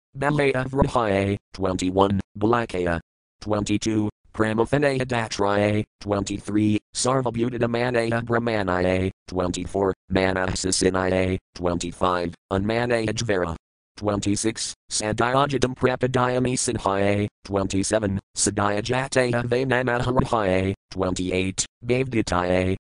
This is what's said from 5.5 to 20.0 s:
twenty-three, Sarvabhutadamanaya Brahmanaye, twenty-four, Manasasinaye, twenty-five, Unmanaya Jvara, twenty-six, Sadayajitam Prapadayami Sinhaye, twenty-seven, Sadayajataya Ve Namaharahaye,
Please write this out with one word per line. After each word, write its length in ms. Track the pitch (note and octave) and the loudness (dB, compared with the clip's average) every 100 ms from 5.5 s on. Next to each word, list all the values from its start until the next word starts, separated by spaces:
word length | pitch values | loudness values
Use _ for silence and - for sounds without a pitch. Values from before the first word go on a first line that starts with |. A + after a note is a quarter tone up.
| G2+ G#2 G#2 G#2+ _ | 2 2 0 -2 _
twenty-three, 800 | G2 G2+ G2 G2+ - G#2 G#2+ G#2 - | -4 -2 -2 -6 -2 0 2 0 -2
Sarvabhutadamanaya 1300 | - B2 C3+ B2+ A2+ A#2 B2 A#2+ A#2 B2 A#2+ A#2 A#2 | -4 0 0 0 -2 -4 -2 -2 0 0 0 0 -2
Brahmanaye, 840 | A#2 A#2 A#2 A2 F#2+ F2+ F#2 F#2 F#2+ - - | 0 0 0 0 0 0 2 2 0 -4 -6
twenty-four, 680 | F2+ F2+ F2+ F2+ G2 G2 F#2 _ | -2 -2 -4 -4 0 0 0 _
Manasasinaye, 1300 | F#2 F#2+ F#2 F#2 G2 F#2 F#2 F#2 F#2 F#2 F#2 F#2 F#2 - - | 2 2 2 -2 -2 -2 2 2 2 2 2 0 -2 -6 -4
twenty-five, 800 | F2 F2 F2 - F#2 F2+ F2 E2 _ | -2 -2 -4 -2 -2 0 -4 -8 _
Unmanaya 560 | G2 G2+ A#2 A#2+ A#2+ A2 | -2 0 0 0 0 0
Jvara, 460 | G#2+ A#2+ G2 E2+ E2 - _ _ - | -2 -2 0 0 -4 -12 _ _ -6
twenty-six, 800 | G#2 G2+ G2+ G2+ A2 A2+ - - _ | -2 0 0 0 -2 -4 -8 -10 _
Sadayajitam 840 | - G#2+ G#2+ A#2+ C3 C#3+ C3+ B2+ B2+ | -6 -2 0 2 2 2 2 -2 0
Prapadayami 800 | B2+ B2+ B2+ B2+ B2+ B2 B2+ | 0 0 0 2 0 0 0
Sinhaye, 720 | B2+ - A2+ G2 G2 G2+ G2+ G#2 - - | 0 -2 -2 0 2 2 2 0 -6 -4
twenty-seven, 760 | G2 G2 F#2+ G2 G#2+ G#2+ G2 - - | -2 0 -2 0 0 2 -2 -4 -4
Sadayajataya 1080 | - G2+ G2+ G#2 A#2 B2+ C3+ - B2+ A#2+ | -2 0 0 -2 -2 -2 0 0 2 0
Ve 220 | A#2+ A#2+ C3+ | 0 0 2
Namaharahaye, 1120 | B2 B2+ A#2+ | 0 2 0